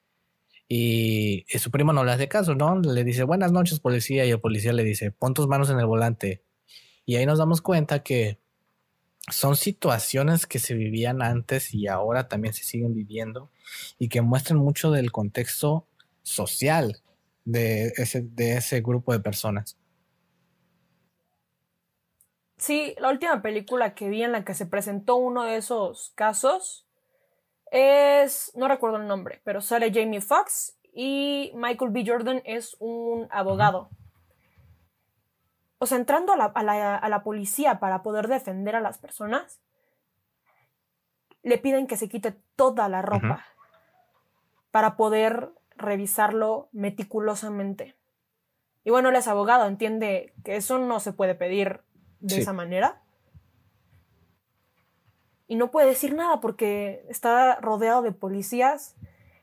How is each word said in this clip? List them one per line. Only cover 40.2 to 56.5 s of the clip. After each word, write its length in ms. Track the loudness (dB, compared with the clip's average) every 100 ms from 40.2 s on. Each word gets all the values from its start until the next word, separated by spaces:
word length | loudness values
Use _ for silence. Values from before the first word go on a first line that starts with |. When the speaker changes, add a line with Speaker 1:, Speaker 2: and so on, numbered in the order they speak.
| _ _ _ _ _ _ _ _ _ _ _ _
Speaker 2:
le 140 | 0 0
piden 300 | 2 0 0
que 100 | -4
se 120 | -6
quite 260 | -6 -8 -8 _ 2
toda 320 | 2 4 -2
la 120 | 0
ropa 340 | 0 0 0
Speaker 1:
Ujú. 80 | -4 -8 _ _ _ _ _ _ _ _ _ _ _ _
Speaker 2:
para 240 | 2 2 2
poder 560 | 2 2 2 0 -8 -16 _ -10
revisarlo 920 | -4 -4 -2 0 2 2 0 -2 -6
meticulosamente. 1200 | -8 -6 -6 -6 -4 -2 -4 -6 -6 -6 -8 -14 _ _ _ _ _ _ _ _ _
Y 80 | 2
bueno, 200 | 4 4
él 60 | 4
es 120 | 2
abogado, 380 | 0 4 4 4
entiende 640 | 0 -4 -2 -2 -4 -6 -14
que 120 | -8 -6
eso 220 | -2 -2
no 200 | -2 -4
se 140 | -4
puede 240 | -2 -2 0
pedir 460 | -2 -2 -2 -4 _ _ _ _
de 160 | -4
Speaker 1:
Sí. 60 | -2
Speaker 2:
esa 120 | -2
manera. 480 | -4 -4 0 0 -2 _ _ _ -20 _ _ _ _ _ _ _ _ _ _ _ _ _ _ _ _ _ _ _ _ -6
Y 80 |
no 160 | -2 2
puede 160 | 6 6
decir 280 | 4 0
nada 260 | 0 0 0
porque 680 | 0